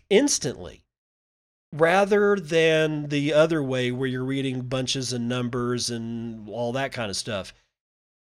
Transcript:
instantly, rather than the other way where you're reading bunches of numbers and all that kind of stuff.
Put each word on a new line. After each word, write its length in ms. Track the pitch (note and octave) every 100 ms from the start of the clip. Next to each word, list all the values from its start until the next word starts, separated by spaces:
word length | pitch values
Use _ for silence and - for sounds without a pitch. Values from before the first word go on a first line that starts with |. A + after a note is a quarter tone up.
| -
instantly, 760 | G3+ C#4+ - C#3 G#2 F2 - _ _ _ _ _ _ _ _ _
rather 640 | D3 E3 F#3+ G3+ G#3 G3+ G3+
than 720 | D3+ E3 D#3+ D#3+ D#3 D3+ D3
the 240 | D3 C#3+
other 300 | D3+ D#3+ D#3+
way 280 | C3+ B2+ B2
where 180 | B2 C3+
you're 160 | B2+
reading 360 | C3 C3+ C3+ B2+
bunches 520 | B2+ C3 B2+ C#3 B2
of 80 | B2
numbers 680 | A#2 B2 B2 B2 A#2+ B2 A#2+
and 580 | A#2 A2+ A#2 A#2 A2+ G#2
all 240 | G#2 A#2+
that 200 | B2 C3+
kind 180 | B2 A2
of 60 | F#2
stuff. 360 | - G#2 F2+ - _ _ _ _ _ _ _